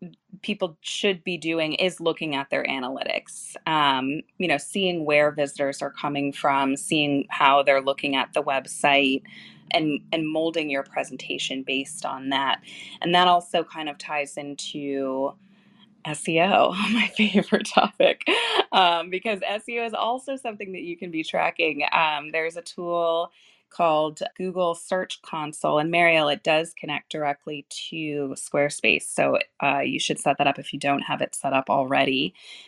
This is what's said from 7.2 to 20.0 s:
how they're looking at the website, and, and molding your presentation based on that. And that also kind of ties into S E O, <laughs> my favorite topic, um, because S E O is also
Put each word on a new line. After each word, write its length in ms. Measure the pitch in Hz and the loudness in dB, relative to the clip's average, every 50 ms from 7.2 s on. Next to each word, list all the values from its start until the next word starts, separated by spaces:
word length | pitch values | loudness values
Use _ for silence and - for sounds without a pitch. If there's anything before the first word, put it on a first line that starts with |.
| 127 - | 0 -2
how 320 | - - 151 135 139 143 | 0 4 6 6 6 6
they're 200 | 139 139 139 135 | 6 6 4 4
looking 340 | 135 135 139 - - 143 139 | 4 0 0 0 -2 -2 0
at 160 | 135 123 - - | -2 -2 -2 -2
the 80 | 156 | -2
website, 800 | 147 147 135 135 127 - - - - 147 139 139 139 135 135 135 - - - - - - - - - - | -2 0 -2 -2 -4 -6 -4 0 4 4 6 6 6 4 2 0 -4 -8 -18 -20 -20 -20 -20 -18 -6 -2
and, 280 | - 170 156 151 143 - - - | 0 0 2 0 0 -2 -4 -4
and 160 | 165 165 160 151 | -4 -4 -2 -2
molding 420 | 156 160 160 165 165 165 156 151 | -2 -2 -2 0 -2 -2 -2 -2
your 120 | 139 139 135 | -2 -4 -4
presentation 800 | - - 151 135 - 131 131 - - 143 143 - - 135 131 | -4 -4 -6 -6 -4 -8 -12 -10 -8 -8 -6 -6 -6 -6 -6
based 440 | 131 - 135 135 135 - - - - | -6 -4 -4 -4 -6 -8 -10 -8 -8
on 240 | 151 135 131 135 135 | -8 -6 -6 -4 -4
that. 300 | 139 135 139 131 - - - - - - - - - - | -2 -2 0 -2 -2 -4 -6 -12 -20 -18 -18 -18 -10 -6
And 120 | - - 170 | 0 2 4
that 140 | 180 180 180 | 6 6 6
also 360 | 180 175 175 - - 175 160 | 6 4 2 0 -2 -2 -2
kind 240 | - - 160 156 151 | -2 -6 -10 -8 -8
of 100 | 143 - | -10 -10
ties 380 | - - 156 147 143 139 - - | -10 -6 -6 -6 -6 -6 -8 -10
into 880 | 143 143 143 143 - - - 151 143 139 139 139 135 131 131 135 135 143 - _ _ _ _ _ _ _ _ _ - _ _ _ - | -10 -10 -10 -10 -10 -10 -10 -8 -6 -4 -4 -2 -2 -2 -2 -2 -2 -4 -4 _ _ _ _ _ _ _ _ _ -20 _ _ _ -10
S 220 | 156 151 - - - | -8 -8 -6 -4 0
E 120 | 160 160 | 2 4
O, 300 | 175 196 - 107 - - | 4 6 6 6 4 4
<laughs> 200 | 185 190 208 190 | 2 0 -2 0
my 160 | 220 233 208 208 - | 2 2 0 0 2
favorite 520 | - 214 202 185 202 - - - 202 214 - | 2 2 4 4 2 2 2 2 0 0 2
topic, 580 | - 202 - 208 - - 180 170 - - - - 381 480 480 453 440 - - - | 2 4 4 4 4 4 4 4 4 2 0 2 2 2 2 2 0 0 0 2
um, 380 | - 208 185 175 170 170 170 180 | 4 6 6 6 4 2 0 -4
because 300 | 180 185 - 226 214 190 190 | -6 -4 -2 -2 -4 -2 -2
S 220 | - 202 220 - - | -4 -4 -4 -6 -6
E 120 | 233 233 | -4 -4
O 60 | 233 | -4
is 80 | 233 214 | -2 -2
also 420 | - | -2